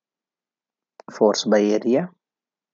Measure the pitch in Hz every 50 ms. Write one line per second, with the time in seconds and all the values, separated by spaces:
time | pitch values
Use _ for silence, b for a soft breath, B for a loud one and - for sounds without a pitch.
0 | _ _ _ _ _ _ _ _ _ _ _ _ _ _ _ _ _ _ _ -
1 | - - - - 113 104 104 - - 113 107 104 104 104 104 107 - 117 120 147
2 | 180 180 - _ _ _ _ _ _ _ _ _ _ _